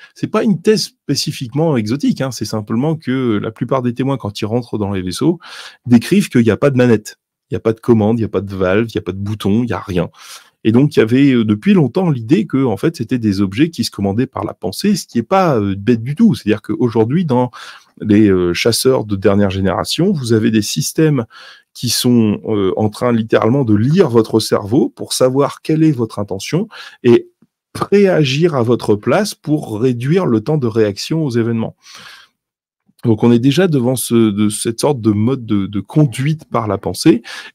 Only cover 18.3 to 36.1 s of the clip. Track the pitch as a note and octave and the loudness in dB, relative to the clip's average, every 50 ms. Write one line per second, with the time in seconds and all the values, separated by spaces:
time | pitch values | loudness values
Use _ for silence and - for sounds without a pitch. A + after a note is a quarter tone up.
18.3 | F#2+ F#2 F2+ F2 F2 - - A#2+ A2 - - C3 C3 B2+ A#2+ G#2 G2+ F#2+ F#2+ G#2+ | 4 2 2 0 -2 0 0 0 0 2 2 2 2 0 -2 -4 -6 0 2 2
19.3 | G2 G2+ G2+ F#2+ F#2 F#2+ F#2+ F#2+ F2 - F2 - - - E3 G3+ G#3 D3 B2+ A2 | 2 4 2 0 0 -2 -2 0 -2 -2 -4 -4 -2 -2 0 0 0 -2 0 0
20.3 | A2+ A2 A2 A#2 A2 A2 G#2+ - - D#3 D3 - - - D#3+ D#3 D3 C3 A#2 - | 0 2 2 2 0 0 -2 -2 -4 -6 -6 -4 -2 0 2 2 2 0 -2 -6
21.3 | _ - - - - - _ _ _ - - A#2+ - - - B2 B2 A#2 A2+ G#2+ | _ -20 -20 -20 -20 -20 _ _ _ -8 -6 -4 -4 0 2 2 4 4 4 2
22.3 | G#2 G#2 - A2 A2 G#2 F#2+ F#2+ - - G#2+ G#2 G#2 - B2 B2 A#2+ A2+ A2 A2 | 0 -2 -4 -4 -2 0 0 0 0 0 -2 -2 -2 -2 -2 0 0 0 0 0
23.3 | - A2 G#2+ A2 B2 C#3+ C3+ A2 G#2+ G2+ A2+ C#3 D#3 G3 F#3 B2+ A#2 A#2 A2 - | 0 2 2 2 2 0 2 2 2 2 2 2 2 2 2 4 4 2 2 4
24.3 | - A2+ G#2+ - B2 - G#2 F#2+ A2+ A2+ G#2 - - - A2 - - - B2+ C3 | 0 -2 0 0 -2 -2 -2 0 0 0 0 0 -4 -10 -10 -8 -2 0 0 0
25.3 | C3 C3+ C#3+ A#2+ - - _ - D#3+ D#3 D#3+ D#3 D3 A#2+ A#2 A2 - - G#2 - | 2 0 -2 -2 -4 -8 _ -2 0 2 2 2 2 0 -2 -4 -4 -8 -8 -6
26.3 | F#2 G2 - - - E3 A3+ - - - - - - _ - B2 A#2+ - - - | -8 -10 -6 -4 -4 -4 -4 -4 -10 -18 -20 -20 -20 _ 4 4 4 4 4 -2
27.3 | _ _ _ _ _ _ _ _ _ - - - G3+ G3+ G3+ F#3+ F3 D#3 D#3 B2+ | _ _ _ _ _ _ _ _ _ -8 -4 0 2 2 4 4 2 2 0 0
28.3 | C3 C#3+ E3+ E3+ D3+ C3+ A2+ A#2 A#2+ - - - G#2+ G2+ - A#2 C3+ F#3 G#3+ G#3 | 0 0 0 0 0 0 0 0 0 0 2 0 -2 0 0 0 0 0 0 -2
29.3 | - - _ C#3+ D3+ D3+ - - G#2+ G2+ A#2+ C3+ B2 A#2+ A#2+ C#3 E3 G3 F3+ C#3+ | -8 -12 _ -4 -4 -4 -4 -6 -6 -2 -2 -2 -2 -2 -2 -2 0 0 0 0
30.3 | A#2 A2 G#2+ C#3+ D#3 D#3 B2+ A2+ G2+ A#2 A2 G#2 G2 - - - D#3+ E3 D#3 C#3 | 0 0 0 -2 -2 -2 -2 -2 0 0 0 0 0 -6 -8 -6 -4 -4 -4 -2
31.3 | A#2 A#2+ A2+ A#2 A#2 A2+ A2+ - - _ _ - - - - - - - - _ | -2 -2 -2 0 -2 -4 -4 -6 -8 _ _ -20 -20 -20 -20 -20 -20 -20 -20 _
32.3 | _ _ _ _ _ _ _ _ _ _ _ _ _ _ - B2 A2+ G#2 - A#2+ | _ _ _ _ _ _ _ _ _ _ _ _ _ _ 0 0 2 4 4 4
33.3 | A#2+ A#2 A#2 C#3 C3+ D#3 F#3+ F3+ D3+ C3+ A#2 B2 C3 B2 - - A#2 A#2 A2+ A2 | 4 6 4 2 2 2 2 2 2 0 0 0 -2 -2 -4 0 2 2 4 2
34.3 | G2+ G2+ G#2+ G#2 G#2 - - A#2 A2 - - C#3+ D3 A#2+ G#2+ A2 G#2 G#2 G#2+ A#2+ | 2 0 0 -2 -2 -4 -6 -6 -4 -2 0 0 0 0 0 0 2 2 0 0
35.3 | C3+ C3 A#2 G#2+ G#2+ G2+ G2 F#2+ G2+ G2+ F#2 - - D3+ D3+ C3+ | -2 -4 -4 -2 -2 -2 -2 -2 -6 -8 -10 -2 2 2 2 2